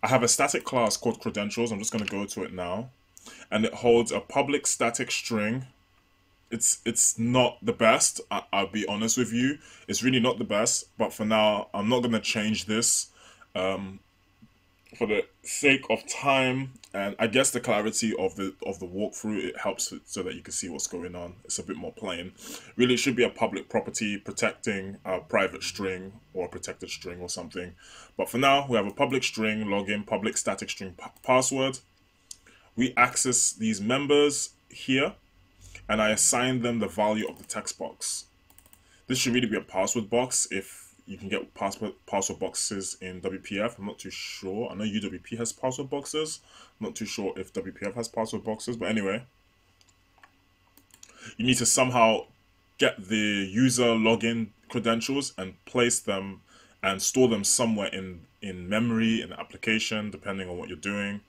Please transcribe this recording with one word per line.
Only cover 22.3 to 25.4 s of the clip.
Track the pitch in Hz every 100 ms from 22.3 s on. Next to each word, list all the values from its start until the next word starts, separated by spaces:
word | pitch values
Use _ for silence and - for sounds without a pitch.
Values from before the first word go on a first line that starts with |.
| - - - - -
Really, | 123 123
it |
should | 143 123
be |
a | 120
public | - 107 95 -
property | 113 104 - 107 101
protecting | - 98 113 - - 98 95 98 95
a | 92
private | - 110